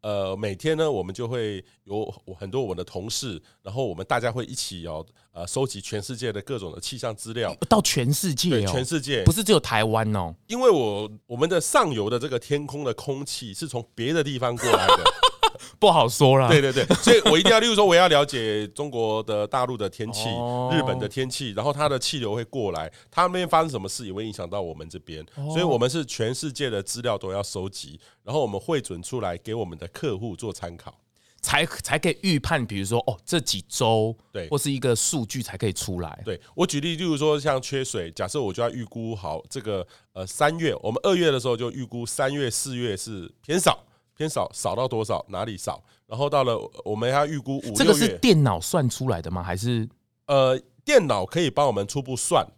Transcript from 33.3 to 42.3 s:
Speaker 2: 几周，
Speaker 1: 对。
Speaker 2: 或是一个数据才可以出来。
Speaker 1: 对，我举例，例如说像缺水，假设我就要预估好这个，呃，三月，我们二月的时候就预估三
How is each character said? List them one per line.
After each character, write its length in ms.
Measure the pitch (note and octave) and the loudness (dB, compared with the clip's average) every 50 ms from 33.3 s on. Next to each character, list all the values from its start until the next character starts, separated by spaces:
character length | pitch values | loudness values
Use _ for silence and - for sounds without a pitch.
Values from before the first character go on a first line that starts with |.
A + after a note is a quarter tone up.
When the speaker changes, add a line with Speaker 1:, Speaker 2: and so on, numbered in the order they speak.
| - E3 | -2 -2
Speaker 2:
几 240 | - - - F#2+ - | 0 -2 -4 -6 -6
周， 480 | _ - - C3 A2+ A2+ A2 A2 A2+ A2+ _ _ _ | _ -4 0 2 4 4 4 2 0 -2 _ _ _
Speaker 1:
对。 160 | _ G#2 E2+ D#2+ | _ -10 -6 -2
Speaker 2:
或 80 | D3+ | -2
是 140 | C#3 - C#3+ | -2 0 0
一 80 | C#3 C3 | -2 0
个 160 | A#2+ B2+ A#2 | 2 0 2
数 300 | A2 - - - D3+ A2+ | 2 0 0 0 -2 -2
据 180 | G2+ - C3 A2+ | -4 -6 -8 -8
才 140 | - - | -8 -6
可 100 | F#2 - | -2 -2
以 60 | G#2 F#2 | -2 -2
出 280 | - - - F#2 F2 | -2 -6 -4 -4 -6
来。 200 | F2 D#2 - - - | -6 -8 -10 -10 -8
Speaker 1:
对， 140 | A2 F#2+ - - - _ | -8 -8 -8 -12 -12 _
我 100 | - F3 | 0 0
举 140 | - - C#3+ | 2 2 -2
例， 160 | C#3+ F3 E3+ | -2 -2 -2
例 80 | D#3 F#3 | -2 0
如 120 | F3 D#3 | -2 0
说 240 | C#3 D3 D#3 D3+ D3+ | 2 2 2 2 2
像 220 | C3+ D#3 C#3 C3 | 2 0 0 0
缺 220 | B2+ - C#3 C3+ C3 | -2 -4 -4 -4 -4
水， 280 | - - G#2+ E2+ E2+ | -4 -4 -6 -6 -6
假 160 | E2+ - G2+ | -6 -6 -6
设 140 | F#2 - D3 | -4 -2 -4
我 100 | B2+ G2+ | -4 -4
就 120 | F#2 - A#2 | -2 -2 -2
要 60 | A#2 | -2
预 120 | - B2 A#2 | -2 -6 -10
估 300 | - - A#2 A2+ A2+ A2+ | -10 -8 -8 -6 -6 -8
好 280 | G2 F2+ D2+ D#2 D#2+ - - | -6 -6 -8 -8 -8 -8 -12
这 120 | - C3+ | -14 -10
个， 240 | A2+ A2 G2+ F#2+ F2 _ - _ _ _ _ | -6 -4 -4 -4 -6 _ -14 _ _ _ _
呃， 120 | F#2+ F#2+ | -12 -10
三 320 | F#2+ - - D3+ D3 D#3+ | -10 -2 0 0 0 2
月， 180 | E3 E3 D3 G2 - | 0 -2 -2 -2 -2
我 100 | - G#2 | -4 -4
们 80 | A#2 - - | -4 0 2
二 120 | G3 F#3+ | 2 2
月 140 | F3+ E3+ D#3 | 4 4 2
的 80 | C#3 B2+ | 2 2
时 80 | A2+ | 0
候 80 | B2+ A#2+ | -2 -2
就 140 | A2 B2 A#2+ | -2 -2 -6
预 120 | - C3+ B2+ | -6 -8 -10
估 220 | G#2+ - A#2+ A#2 | -8 -8 -8 -6
三 280 | A2+ - - C3+ C3+ | -6 -2 -2 -2 -2